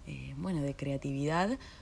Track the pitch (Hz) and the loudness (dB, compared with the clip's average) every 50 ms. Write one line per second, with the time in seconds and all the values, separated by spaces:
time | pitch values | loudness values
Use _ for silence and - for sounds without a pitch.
0 | - 151 143 131 131 135 135 143 175 190 175 151 143 139 139 - 143 139 139 135 | -12 -10 -8 -8 -8 -8 -6 -4 -2 0 0 2 2 0 0 -2 -2 0 0 0
1 | - 139 139 139 143 151 160 175 190 214 269 - - - - - | 0 0 0 2 2 4 6 4 4 4 2 -2 -4 -14 -16 -16